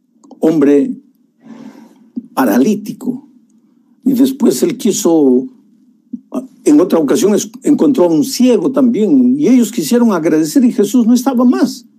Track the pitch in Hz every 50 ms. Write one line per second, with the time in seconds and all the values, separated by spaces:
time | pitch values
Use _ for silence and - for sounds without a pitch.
0 | _ _ _ _ _ - - _ - 160 165 160 139 139 143 143 135 123 - -
1 | _ _ _ _ _ _ _ _ _ - - - - - - - - - _ _
2 | _ _ _ - - - - - - - - 120 - 220 208 - - - - -
3 | - - 247 - - _ _ _ _ _ _ _ _ _ _ _ _ _ _ _
4 | _ - - 233 269 254 277 - 226 - - - - - - - - 214 185 -
5 | - - 165 160 147 135 127 123 131 127 - _ _ _ _ _ _ _ _ _
6 | _ _ - - - _ - - - - _ _ _ - 151 147 180 - - 165
7 | 156 131 156 127 139 196 214 190 - - - - - 180 294 - - 151 135 -
8 | 180 175 165 156 139 - - - 240 254 240 202 160 147 131 - 135 120 117 190
9 | 214 196 151 131 123 123 127 147 147 185 254 254 233 208 - - 165 - 233 240
10 | 240 233 202 170 156 170 156 156 160 156 - 285 240 247 202 - 208 202 - 247
11 | 233 214 247 240 247 277 269 233 254 247 294 381 330 - - - - _ _